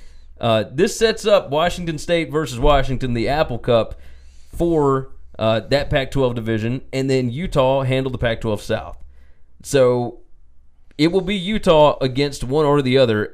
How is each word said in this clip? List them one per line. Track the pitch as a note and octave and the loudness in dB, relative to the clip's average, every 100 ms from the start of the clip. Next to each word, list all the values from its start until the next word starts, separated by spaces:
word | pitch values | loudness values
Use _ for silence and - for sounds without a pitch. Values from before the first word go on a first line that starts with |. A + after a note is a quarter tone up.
| - - - - | -18 -18 -20 -6
Uh, | A#2 A2 G#2 | 0 0 0
this | C3 G#3+ - | 0 -2 2
sets | A3 G#3+ - | 0 0 2
up | G3 - | 2 2
Washington | D3 F3 F3+ E3+ D3+ | 0 0 -2 -8 -8
State | - E3+ C#3+ | -2 -2 0
versus | D#3+ C3+ B2 | -4 -4 0
Washington, | D3 C#3 A#2+ A2 B2+ | 4 4 2 -2 -2
the | A#2+ G#2+ | -2 -2
Apple | D3 - A#2+ | -2 -2 -4
Cup, | - A2+ G#2+ - - - - - - - | 2 2 0 -10 -16 -20 -20 -20 -16 -4
for, | E3+ D#3 C#3 C3+ C3+ - - - | 0 2 2 0 -4 -14 -6 0
uh, | A2 A2 | 0 0
that | - C#3 C#3+ | 0 -2 0
Pac-twelve | D3 C3 C#3 B2 A#2 | -2 0 0 0 0
division, | A2 A2 A2+ C3 - | -2 -2 -2 -4 -4
and | C3 C3+ | -4 0
then | C3 B2 | 0 0
Utah | C3 F#3 C#3+ C3 C#3 | -4 -2 2 2 2
handled | B2+ C3 C3 | 0 0 -2
the | B2 | -2
Pac-twelve | A#2 A2+ A#2 G#2 | -2 -2 -4 -4
South. | - G#2+ E2+ - - - - - - - | -2 -4 -4 -14 -16 -18 -20 -20 -20 -18
So | - C#3 B2 B2 A#2+ - - - - - - - - - | 0 4 4 2 -2 -8 -20 -20 -20 -20 -20 -20 -18 0
it | D#3+ | 2
will | F#3+ | 2
be | F3 G3+ | -2 -4
Utah | F3+ G#3+ F#3 D#3 D3 - | -2 0 4 6 6 4
against | C3 B2+ C#3+ C#3 | -2 0 -4 -4
one | B2 D3+ D3 | -2 0 4
or | C#3+ | 4
the | B2+ C3 | 4 4
other, | A#2+ G#2+ - | 4 2 -2